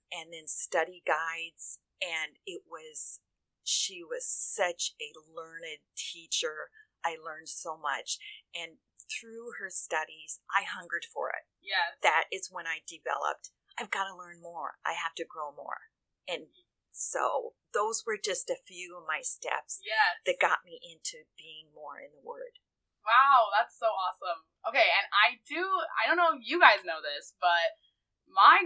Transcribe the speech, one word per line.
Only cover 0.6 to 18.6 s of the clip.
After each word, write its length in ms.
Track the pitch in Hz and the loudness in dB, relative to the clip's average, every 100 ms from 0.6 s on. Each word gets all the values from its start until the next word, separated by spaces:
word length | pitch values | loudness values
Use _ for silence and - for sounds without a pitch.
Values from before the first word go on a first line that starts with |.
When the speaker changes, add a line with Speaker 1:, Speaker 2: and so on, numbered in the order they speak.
| - 170 165 180 | 0 0 0 -4
Speaker 1:
guides. 800 | - 156 165 165 165 - - - _ - | -2 -2 -2 -8 -10 -8 -8 -8 _ -10
And 380 | 185 165 151 _ | -6 -6 -8 _
it 220 | - 170 - | -14 -14 -14
was, 540 | 160 156 156 - - _ _ _ _ | -16 -12 -8 -8 -8 _ _ _ _
she 380 | - - - 180 | -4 -2 -2 -6
was 220 | 165 160 - | -10 -6 -2
such 680 | - - - 180 170 - - | 0 0 0 0 0 -8 -8
a 140 | 151 156 | -16 -16
learned 640 | 160 160 165 165 165 151 _ - | _ -16 -14 -14 -14 -14 _ -12
teacher. 720 | - 170 165 - 160 151 151 - _ _ | -10 -10 -6 -4 -2 -6 -12 -16 _ _
I 140 | 170 160 | -6 -6
learned 320 | 160 156 165 | -12 -14 -6
so 280 | - 170 160 | -6 -6 -6
much. 420 | 147 131 - - - - _ | -4 -4 -4 -10 -10 -20 _
And 240 | 170 165 160 _ _ - | -12 -12 -16 _ _ -12
through 440 | - 226 226 202 | -12 -12 -14 -14
her 180 | 175 196 | -12 -6
studies, 720 | - - 160 156 156 151 - - | -4 -2 -4 -4 -12 -12 -14 -2
I 140 | 196 | -2
hungered 420 | 190 190 175 170 - | -2 -10 -8 -8 -8
for 240 | 151 143 | -8 -6
it. 160 | - - _ | -6 -10 _
Speaker 2:
Yes. 360 | 196 190 170 - | -4 0 0 0
Speaker 1:
That 240 | 185 160 - | 2 2 0
is 200 | 185 - | -6 -10
when 160 | 180 165 | -10 -8
I 160 | 160 - | -10 -10
developed, 640 | 160 160 143 147 - - _ _ - | -12 -6 -2 -2 -4 -10 _ _ -12
I've 120 | 220 | -8
gotta 240 | 202 190 | -4 -6
learn 260 | 180 175 170 | -8 -20 -18
more. 380 | 170 170 139 - | -14 -10 -8 -6
I 80 | 156 | -6
have 220 | 160 165 - | -4 -6 -6
to 80 | |
grow 280 | 165 165 147 | -10 -8 -10
more. 380 | 143 - - - _ _ _ - | -10 -12 -12 -12 _ _ _ -8
And 200 | 165 160 _ _ _ _ | -8 -8 _ _ _ _
so 640 | - - 156 135 135 - _ _ | -8 -4 0 0 0 -4 _ _
those 320 | 208 214 214 | -2 0 -2
were 140 | - 208 | -4 -4
just 320 | 220 180 - | -2 -2 -2
a 60 | |
few 400 | 170 | -6